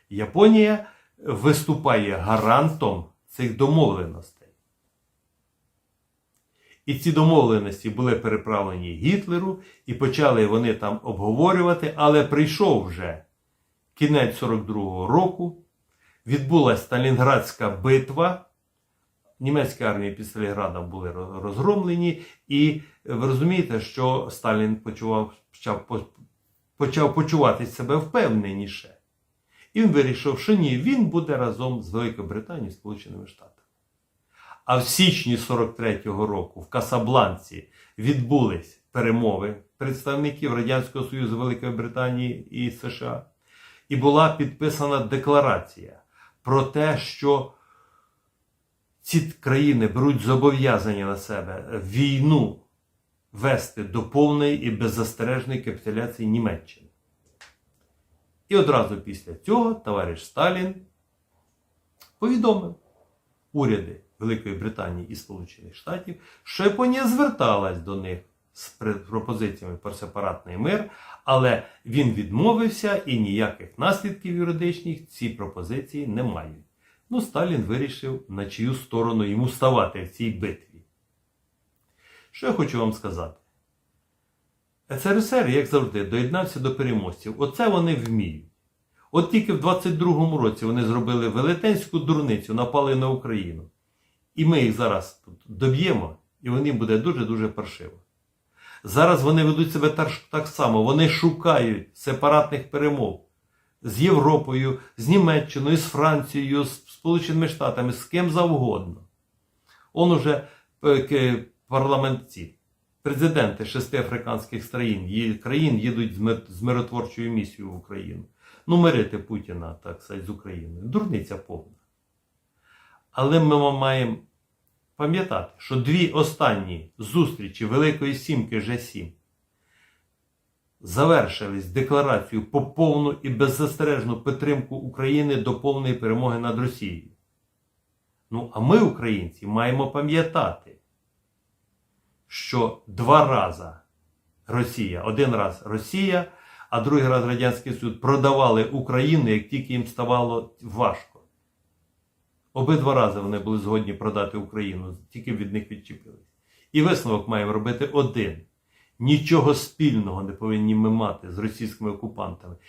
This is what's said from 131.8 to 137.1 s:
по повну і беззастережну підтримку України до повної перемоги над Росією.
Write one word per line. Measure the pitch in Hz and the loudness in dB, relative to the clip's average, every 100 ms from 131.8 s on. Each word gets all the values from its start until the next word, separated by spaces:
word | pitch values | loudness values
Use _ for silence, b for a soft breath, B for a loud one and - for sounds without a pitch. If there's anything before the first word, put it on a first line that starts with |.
| 131 143 139 107 - 110 107 | 2 2 2 0 -2 -6 -2
по | - - | -2 -2
повну | - 160 147 147 139 | 0 2 2 0 -2
і | 135 | -6
беззастережну | 117 139 135 147 - 151 139 113 113 | 0 0 2 -2 0 0 0 -2 -4
підтримку | 139 131 143 135 - 135 | -4 -4 -2 -2 -4 -10
України | 135 127 135 147 147 131 | -10 -4 0 2 2 0
до | 110 - | -2 -2
повної | 143 135 131 | -2 -2 -2
перемоги | 120 113 113 127 117 | -2 -2 0 0 -2
над | 120 113 | -4 -2
Росією. | 123 - 101 82 - | -4 -6 -10 -10 -14